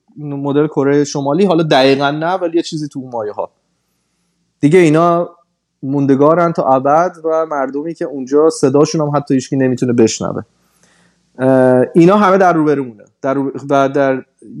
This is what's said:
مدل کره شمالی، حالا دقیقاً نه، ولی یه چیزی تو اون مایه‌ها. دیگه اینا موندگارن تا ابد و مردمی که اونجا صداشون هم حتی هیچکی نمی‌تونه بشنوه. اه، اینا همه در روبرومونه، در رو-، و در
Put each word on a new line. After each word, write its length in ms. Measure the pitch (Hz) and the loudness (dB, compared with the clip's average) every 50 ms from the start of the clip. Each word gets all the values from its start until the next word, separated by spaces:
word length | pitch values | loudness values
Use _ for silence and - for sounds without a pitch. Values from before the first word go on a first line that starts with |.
| _ _ _ - | _ _ _ -14
مدل 480 | 151 147 143 139 139 143 135 147 151 | -12 -10 -8 -6 -4 -2 0 0 0
کره 380 | 160 - 156 135 139 143 147 147 | 0 -2 -2 0 0 2 0 0
شمالی، 420 | 143 - 147 135 139 143 170 202 | -2 -4 -6 -4 -2 0 0 2
حالا 160 | 190 170 160 | 2 2 0
دقیقاً 480 | 170 151 151 131 131 135 135 135 143 143 | 2 2 2 4 4 4 2 2 0 -2
نه، 240 | 147 151 160 170 185 | -4 -4 -4 -4 -4
ولی 220 | 190 180 170 165 | -4 -4 -2 -2
یه 60 | 170 | -4
چیزی 260 | 160 - 170 151 151 143 | -4 -4 -8 -10 -10 -10
تو 120 | - 143 | -12 -12
اون 100 | 123 127 | -14 -10
مایه‌ها. 380 | 120 117 107 104 101 104 92 - _ _ _ _ _ _ _ _ _ _ _ _ _ _ _ _ _ _ _ _ _ _ | -10 -8 -8 -8 -8 -8 -10 -10 _ _ _ _ _ _ _ _ _ _ _ _ _ _ _ _ _ _ _ _ _ _
دیگه 180 | - 147 160 185 | 0 2 4 4
اینا 520 | 175 156 151 160 170 175 170 170 175 175 - _ _ _ _ _ _ _ _ _ | 4 4 4 2 2 2 2 0 -2 -6 -10 _ _ _ _ _ _ _ _ _
موندگارن 720 | - 131 139 143 139 135 139 131 143 151 165 175 170 170 | -8 -6 -4 -2 0 2 2 4 4 4 4 4 2 0
تا 100 | 165 - | 0 -2
ابد 540 | 156 - 131 135 131 139 147 160 175 185 175 165 156 | 0 0 0 0 2 2 2 2 0 0 -4 -6 -6
و 220 | 160 160 160 160 | -4 -2 -2 -4
مردمی 480 | 160 156 143 135 131 135 143 147 165 165 | -4 -4 -6 -6 -6 -6 -8 -8 -8 -8
که 100 | - 175 | -8 -8
اونجا 460 | 156 139 139 131 123 139 147 156 160 | -8 -8 -10 -6 -2 2 2 2 2
صداشون 500 | 160 - - 135 131 143 156 156 - 165 | 2 0 0 2 4 4 2 2 0 -2
هم 160 | 151 147 143 | -2 -2 -2
حتی 180 | 143 139 - 139 | -4 -2 -2 -2
هیچکی 220 | 131 127 - 147 | -2 -2 -2 -2
نمی‌تونه 360 | 135 131 131 127 120 131 127 | -2 0 0 -2 -2 -2 -2
بشنوه. 500 | 117 120 113 110 - - 92 90 101 - - _ _ _ _ _ _ _ _ _ _ _ _ _ _ _ _ _ _ - | 2 2 2 2 0 -2 -8 -8 -8 -10 -12 _ _ _ _ _ _ _ _ _ _ _ _ _ _ _ _ _ _ -4
اه، 460 | 127 131 135 131 127 127 127 127 127 - - | -2 0 2 4 4 4 2 2 0 0 2
اینا 220 | 180 165 175 196 | 4 4 6 4
همه 220 | 214 208 185 190 196 | 4 4 2 4 4
در 140 | 196 180 | 2 2
روبرومونه، 520 | 165 160 151 151 147 143 135 123 110 101 98 _ _ _ | 2 0 0 0 -2 -2 -4 -8 -12 -20 -20 _ _ _
در 120 | - 139 135 | -4 -4 -2
رو-، 180 | 139 135 135 - 139 - 139 | -2 -4 -4 -6 -8 -4 -2
و 180 | 143 139 139 135 | 0 2 2 2
در 360 | 135 143 139 135 131 131 123 _ _ _ - 107 - 143 | 0 0 0 0 -2 -4 -6 _ _ _ -20 -18 -8 -2